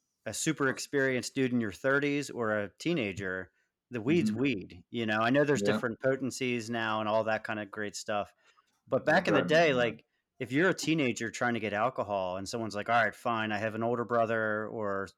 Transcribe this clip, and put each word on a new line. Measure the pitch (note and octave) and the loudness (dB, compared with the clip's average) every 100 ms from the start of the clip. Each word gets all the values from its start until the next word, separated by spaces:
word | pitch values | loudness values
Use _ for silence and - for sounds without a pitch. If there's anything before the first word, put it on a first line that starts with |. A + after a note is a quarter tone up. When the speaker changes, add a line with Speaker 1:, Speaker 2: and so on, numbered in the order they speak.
| _ _ | _ _
Speaker 1:
a | A2+ | -10
super | G#2 D#3+ D3 C3+ | -4 -2 0 0
experienced | B2+ - C#3+ C3+ B2 - | 0 -2 0 2 0 -2
dude | C#3 C3 | 0 2
in | B2 | 2
your | A2 | 0
thirties | F#2 C3+ C#3 C#3+ C#3+ C3 | -2 0 2 2 0 -4
or | A#2+ A2 G#2+ | -4 0 0
a | G2+ - | -2 -4
teenager, | D#3 E3+ G#2 F2+ F#2+ F#2 F#2 _ _ _ - | -2 0 -2 -4 -4 -6 -8 _ _ _ -10
the | B2 | -4
weed's | A2 E3+ A2 | 2 2 2
Speaker 2:
Mm-hmm. | A2 | 0
Speaker 1:
weed. | C#3 G2+ F2 F2 - | 0 -2 -6 -16 -8
You | A#2+ A2 | -4 0
know, | G#2+ | 2
I | A#2 | 4
know | C#3 | 4
there's | D3 B2+ | 4 4
Speaker 2:
Yeah. | G2+ | 2
Speaker 1:
different | A2 B2 G#2 | 0 -2 -2
potencies | C3 C3 B2+ - B2+ A#2+ A2 | 0 0 -2 -4 -2 -2 -4
now | A#2 A2+ A2 | -4 -2 0
and | A2 | 2
all | A2 | 2
that | A2 A2 | 2 -2
kind | - G#2+ | -2 -6
of | G#2 | -6
great | G#2+ G#2 - | -6 -6 -6
stuff. | - G#2 G2 _ _ _ _ _ - | -4 -2 -4 _ _ _ _ _ -2
But | C3 | 0
Speaker 2:
You're | D3 | 4
Speaker 1:
back | E3+ - | 2 4
in | |
the | - | 2
Speaker 2:
driving | F3 D#3 | 4 6
me | E3 | 6
Speaker 1:
day, | |
Speaker 2:
mad. | B2+ | 4
Speaker 1:
like, | A#2+ G#2+ _ _ _ - | 0 -2 _ _ _ -10
if | A#2 | -2
you're | C3+ F#3 | 2 2
a | |
teenager | - - D#3+ B2+ A2 A#2 | 2 0 2 2 0 -4
trying | - A#2+ | -2 0
to | A#2 | 0
get | G#2+ | 0
alcohol | G2+ B2 C3 G#2 G2+ F#2 F#2 | 0 0 0 -2 -2 -2 -4
and | F#2+ | -6
someone's | A#2 A2 | -6 -4
like, | G2+ G#2 | -4 0
"All | A#2+ | 2
right, | G#2+ | 2
fine, | - B2+ A2+ G#2+ | -2 -2 -2 -2
I | G#2 | -2
have | A2 | -2
an | A2 | -2
older | A2+ A#2+ | -2 -2
brother | A2+ A#2 A2+ A2+ A2 G#2+ G#2+ | 0 2 2 2 0 -2 -4
or | A2+ G#2 G2 F#2+ | -4 -4 -4 -6